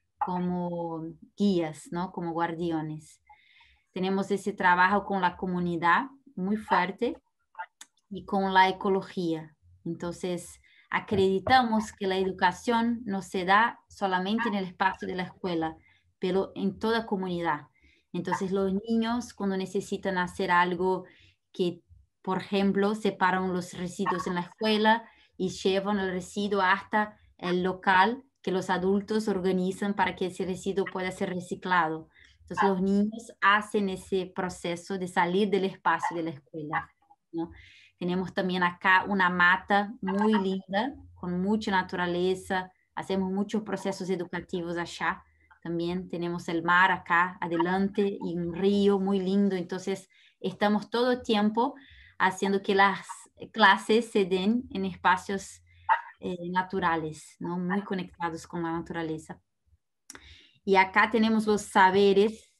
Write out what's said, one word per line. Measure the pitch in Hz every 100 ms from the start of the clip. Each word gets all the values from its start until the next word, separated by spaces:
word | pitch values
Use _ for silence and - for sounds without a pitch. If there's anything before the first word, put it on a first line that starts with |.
| _ -
como | - 180 180 180 175 175 170 165 165 160 - -
guías, | 202 175 156 147 -
¿no? | 170 185
Como | 170 170
guardianes. | 165 175 165 170 160 156 156 - - _ - _ _ _ _ _
Tenemos | 185 190 196 196
ese | 196 202
trabajo | 202 185 180 185 202 196
con | 196
la | 180 -
comunidad | 185 180 175 170 170 190 277 - _
muy | - 185 214
fuerte, | - 185 190 190 240 - _ _ _ - - - - _ -
y | 190
con | - 202 190
la | 185 185
ecología. | 185 202 190 185 196 170 160 160 _ _ _
Entonces, | 170 170 175 170 180 175 - - _ _ -
acreditamos | 180 - 202 190 190 185 262 233 220 214
que | - 196
la | 190
educación | 190 185 185 - - 233 233 233
no | 233 196
se | - 190
da | 180 202 240 - _
solamente | - 196 185 190 226 233
en |
el | 202
espacio | 180 - 190 - 196
de | 185
la |
escuela, | 175 - 185 165 160 160 _ _ _ -
pero | 185 190 190
en | - 196 190
toda | 220 226 220
comunidad. | 190 185 175 170 147 - _ _ _ _
Entonces, | 175 185 180 190
los | 196 190
niños, | 190 233 226 226 240 240
cuando | - 196 190
necesitan | 185 202 190 190 196 180
hacer | 175 - 190
algo | 175 180 175 185 180 - - _ _ _
que, | - 180 170 _ - _ _
por | 185 180
ejemplo, | - 196 196 196 202
separan | 220 196 196 180 185 190
los | 180 180
residuos | 175 175 190 185 180 180
en |
la | 180
escuela | 175 - 220 214 220 220 - _ _ -
y | 185
llevan | - 196 196 196 202
el | 190
residuo | 180 180 202 202 202
hasta | 185 196 - 214 214 - _ -
el | 180 180
local | 185 185 202 185 208 254 - _
que | 190
los | 180 180
adultos | 180 185 202 202 220 214
organizan | 190 190 185 185 185 202
para | 202 180 180
que | 185
ese | 180 180
residuo | 180 196 190 180
pueda | 185 185
ser | 185 190
reciclado. | 180 175 175 185 180 160 160 - _ _ _
Entonces, | - 180 202
los | 185
niños | 196 202 208 - - -
hacen | 196 208 214 214 196
ese | 185 - 190 185
proceso | - 180 180 175 175 - 190
de | 180
salir | 185 175 190 208
del | 190 190
espacio | - 175 165 - 170
de |
la | 165
escuela, | - _ 160 147 156 - _ _ _ _
¿no? | 165 170 - - - - -
Tenemos | 180 185 180
también | - 185 180
acá | 175 175 196 185 185
una | 196 180
mata | 180 175 185 - 202 202 -
muy | 190 196 214
linda, | 208 190 190 - 196 269 - -
con | - 180 180
mucha | 196 220 220
naturaleza. | 190 185 180 175 175 185 185 - 185 185 _ _
Hacemos | 160 160 190 185
muchos | 190 202 214
procesos | 214 190 196 190 180
educativos | 180 170 175 - 180 170 170
allá. | 170 - 170 190 - _ _ _
También | 170 170 170 185 180
tenemos | 170 175 175 175
el | 165
mar | 170 175 185
acá, | 180 - 170 180 180
adelante, | 175 170 175 190 196 208 202 202
y | 185 170
un | 170
río | 170 196 202 202 196
muy | 190 196
lindo. | 185 202 202 185
Entonces, | 170 185 190 190 - _ _ _
estamos | 190 - 208 208 -
todo | 233 254
el | 247
tiempo | 247 214 214 220 269 - - - - -
haciendo | 185 180 196 196
que | 208 196
las | 196 185 - - - - -
clases | 220 196 214 - 220 226
se | 208
den | 185 185 196 247 -
en | 190
espacios, | 190 - 185 185 - 196 - - _ _ - - - -
eh, | 190 175 175
naturales, | 185 185 190 175 165 156 151 - -
¿no? | 170 180
Muy | 180 196
conectados | 196 190 180 - 170 160 -
con | 175
la | 165
naturaleza. | 165 165 170 160 156 - - _ _ _ _ _ _ - - - - - _
Y | 196 190
acá | 190 208 214
tenemos | 226 220 220 214
los | 208
saberes, | - 208 185 196 202 196 214 220 - _